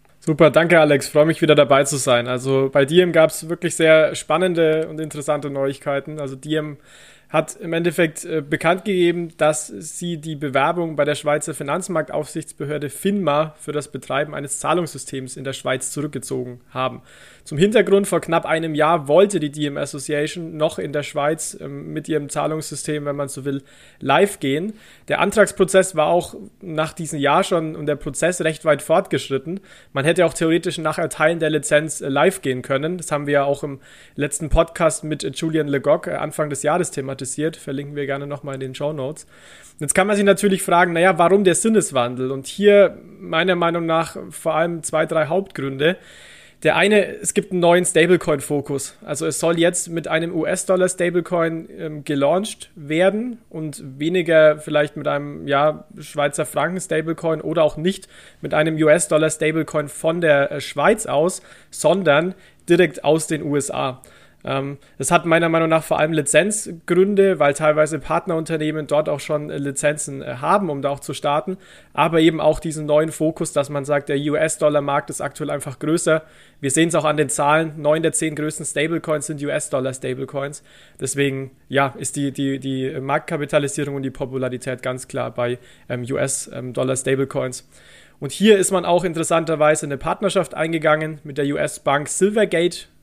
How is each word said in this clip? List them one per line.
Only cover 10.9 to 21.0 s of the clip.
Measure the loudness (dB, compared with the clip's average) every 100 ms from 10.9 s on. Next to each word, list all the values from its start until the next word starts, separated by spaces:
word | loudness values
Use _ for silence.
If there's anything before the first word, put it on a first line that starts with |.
| 0
bei |
der | 0 0
Schweizer | 0 -2 -2 -8
Finanzmarktaufsichtsbehörde | -6 -6 -4 -4 -4 -6 -6 -8 -12 -10 -6 -6 -6
finma | -4 -2 0 2 2 0 -4
für | -8
das | -6 -6
Betreiben | -12 -6 -4 -4 -6
eines | -8 -6
Zahlungssystems | 0 0 -2 -8 -10 -10 -10 -10
in |
der | -10
Schweiz | -6 -4 -4 -4
zurückgezogen | -6 -6 -6 -6 -6 -6 -12 _
haben. | -4 -4 -6 -18 -20 -20 -20
Zum | -6 2
Hintergrund, | 4 4 4 4 4
vor | -2
knapp | 0 -2 0
einem | -2 -2 2
Jahr | 2 2 4
wollte | 4 4 2
die | -4
D | -4 -4
M | -4
Association | -6 -8 -4 -2 -2 -6 -10 -2
noch | -2 -2
in | -4
der | -4